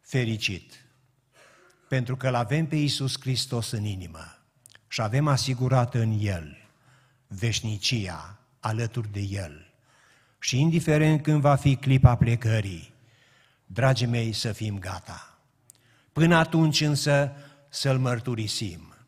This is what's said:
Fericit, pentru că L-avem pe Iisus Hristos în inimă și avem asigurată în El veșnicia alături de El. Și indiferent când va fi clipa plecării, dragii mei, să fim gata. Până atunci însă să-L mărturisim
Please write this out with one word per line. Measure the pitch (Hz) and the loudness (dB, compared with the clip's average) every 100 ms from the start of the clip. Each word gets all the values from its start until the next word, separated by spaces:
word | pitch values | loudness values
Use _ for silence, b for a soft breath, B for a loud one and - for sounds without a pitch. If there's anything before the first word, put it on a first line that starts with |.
Fericit, | _ 135 117 110 - 90 - - _ _ _ _ _ b b b b b _ | _ -2 -2 -2 -4 -6 -14 -20 _ _ _ _ _ b b b b b _
pentru | 135 120 131 | -2 -2 -2
că | 131 | 0
L-avem | 123 120 147 160 | 0 0 -2 0
pe | 156 | 0
Iisus | 147 - 135 - | 0 -2 -4 -6
Hristos | - 127 - 120 107 | -4 -4 -4 -4 -4
în | 113 | -4
inimă | 104 92 90 82 - - _ _ - - _ | -6 -6 -10 -16 -20 -20 _ _ -20 -20 _
și | - | -4
avem | 110 123 151 | -2 2 2
asigurată | 135 - 123 127 127 120 123 | 2 0 -2 2 2 2 0
în | 113 107 | 0 0
El | 104 90 78 - _ _ b b b b _ | -2 -4 -8 -18 _ _ b b b b _
veșnicia | 98 113 107 110 104 - 127 95 80 80 104 _ _ | -6 -4 -2 -4 -4 -2 -2 -4 -10 -14 -20 _ _
alături | 113 110 117 120 107 | -6 -4 -4 -4 -6
de | 101 | -6
El. | 101 98 87 73 - _ b b b b b b | -6 -6 -8 -14 -20 _ b b b b b b
Și | - 127 | -4 2
indiferent | 156 165 160 151 156 156 | 2 2 2 4 4 2
când | 151 151 | 2 2
va | 143 | 4
fi | 139 - 131 | 4 4 2
clipa | - 131 127 120 | 2 6 6 6
plecării, | 117 117 113 110 101 87 80 _ b b b b b b b | 2 2 2 0 -2 -8 -14 _ b b b b b b b
dragii | 92 131 131 123 | 0 2 2 0
mei, | 120 113 | -2 -2
să | 110 117 | -4 -6
fim | 101 110 98 | -6 -6 -6
gata. | 95 95 - 87 - _ _ _ _ b b b b | -8 -12 -12 -18 -18 _ _ _ _ b b b b
Până | - 165 170 | 2 4 6
atunci | 160 165 160 143 | 4 4 2 2
însă | 151 143 147 143 143 B B B B | 0 0 2 2 2 B B B B
să-L | - 139 131 | -6 0 0
mărturisim | 127 120 117 117 107 - 107 87 80 - | 0 -2 -4 -4 -4 -6 -8 -10 -20 -20